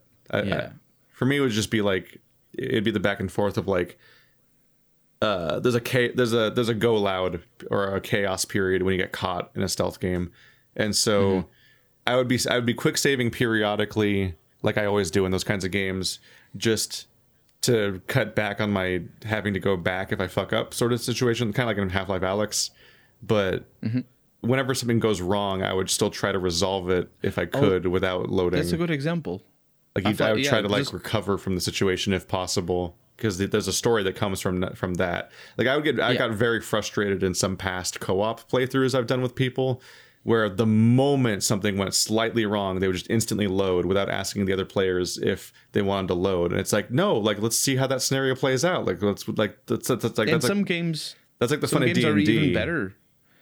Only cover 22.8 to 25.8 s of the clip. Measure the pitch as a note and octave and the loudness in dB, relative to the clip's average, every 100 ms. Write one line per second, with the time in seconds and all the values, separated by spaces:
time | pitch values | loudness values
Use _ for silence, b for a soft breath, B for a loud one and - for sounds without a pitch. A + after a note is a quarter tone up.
22.8 | b b b b G#2 G#2+ F#2+ F#2 - _ | b b b b 0 2 2 -2 -6 _
23.8 | A2 B2 - _ _ _ A2+ C3 C3 C3 | -4 -4 -6 _ _ _ 0 2 2 0
24.8 | A#2 A2+ A2+ F#2+ F2+ G2+ G2+ F#2+ G2 F#2+ | 2 2 2 2 0 0 0 -2 -2 -2